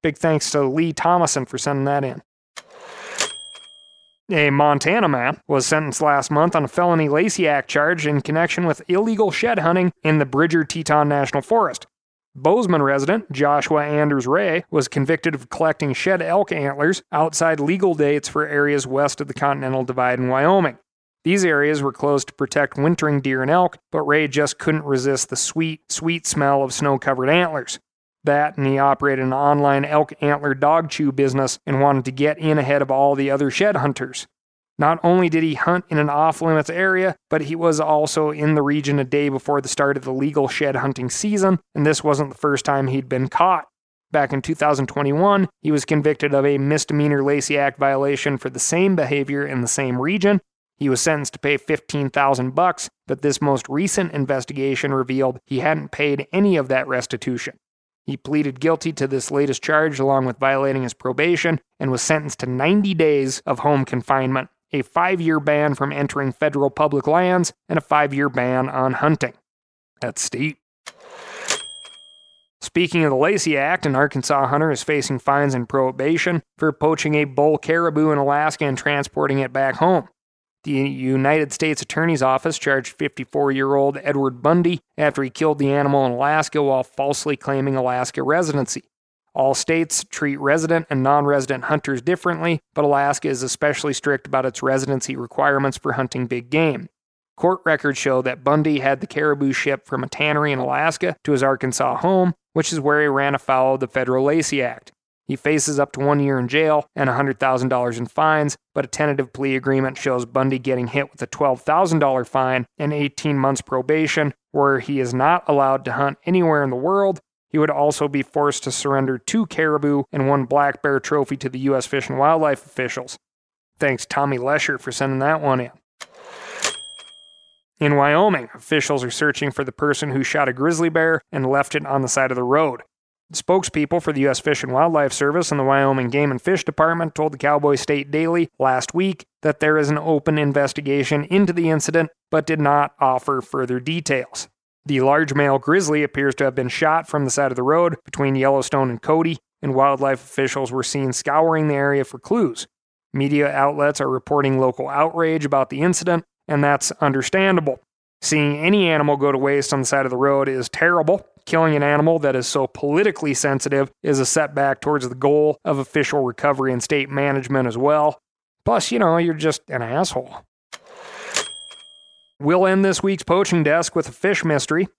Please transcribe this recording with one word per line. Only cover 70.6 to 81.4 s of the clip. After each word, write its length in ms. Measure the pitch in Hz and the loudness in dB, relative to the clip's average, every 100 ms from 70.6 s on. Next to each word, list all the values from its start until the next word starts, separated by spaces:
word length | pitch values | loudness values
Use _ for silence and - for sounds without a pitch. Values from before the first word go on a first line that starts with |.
| _ _ - - - - - - - - - - - - _ _ _ _ _ _ | _ _ -20 -20 -20 -20 -18 -14 -8 -8 -8 -20 -20 -20 _ _ _ _ _ _
Speaking 440 | - 170 175 170 | -6 -2 0 0
of 60 | 151 | 0
the 60 | 131 | 2
Lacey 400 | 156 202 165 143 | 2 0 0 0
Act, 300 | 143 180 151 | -2 -2 0
an 80 | |
Arkansas 540 | 131 143 135 - 143 131 | 2 2 0 -2 0 2
hunter 240 | 143 156 | 0 0
is 100 | 135 | -2
facing 380 | - 147 127 131 | -2 -2 -2 -4
fines 340 | - 139 143 | 0 2 2
and 140 | 131 117 | 0 -2
probation 760 | 135 131 131 139 165 180 170 _ _ | 0 0 -2 -2 0 0 -2 _ _
for 140 | 156 | -2
poaching 420 | 147 151 156 151 | 2 0 0 0
a 80 | 151 | 0
bull 340 | 147 131 147 151 | 0 2 2 2
caribou 540 | - 165 170 151 156 | 0 0 2 2 2
in 80 | 147 | 2
Alaska 460 | 139 143 156 - | 2 0 0 -2
and 120 | 147 131 | -4 -2
transporting 640 | 147 143 139 - 147 139 | -2 -2 -2 -2 0 0
it 140 | 131 | -2
back 240 | 131 135 131 | -2 -2 2
home. 320 | 165 180 - _ _ _ _ _ | 2 2 -2 _ _ _ _ _
The 60 | 151 | -4
United 840 | 139 139 135 131 135 135 156 | -2 -2 -4 -2 0 2 2